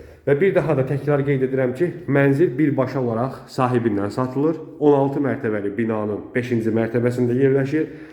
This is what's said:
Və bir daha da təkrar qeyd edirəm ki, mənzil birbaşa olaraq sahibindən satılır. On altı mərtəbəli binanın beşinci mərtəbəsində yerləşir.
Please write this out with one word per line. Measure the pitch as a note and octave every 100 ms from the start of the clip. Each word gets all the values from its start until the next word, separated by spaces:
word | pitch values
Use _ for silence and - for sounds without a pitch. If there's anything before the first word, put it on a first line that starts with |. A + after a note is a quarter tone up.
| - -
Və | - C#3+
bir | G3
daha | F3+ D3 C#3
da | B2+
təkrar | C#3+ C#3+ C#3+ C#3+
qeyd | C#3 B2+
edirəm | C3 B2+
ki, | B2 E3+ - -
mənzil | C#3 C#3 C#3 F3 C3
birbaşa | D3+ B2+ B2 C#3
olaraq | A#2+ A2+ C3 - -
sahibindən | - B2+ B2 A#2 G2+ G#2
satılır. | G#2 B2+ C3 D#3 E3 - -
On | D3
altı | C#3 C#3 C#3+
mərtəbəli | C3+ A2+ A#2 G#2+ G2+ G2+
binanın | A2+ A2 G#2 G2 -
beşinci | B2+ A#2+ A#2+ A2
mərtəbəsində | A2 A2 B2 A#2+ A#2+ B2 B2
yerləşir. | C#3 C3+ C#3 D#3 - - -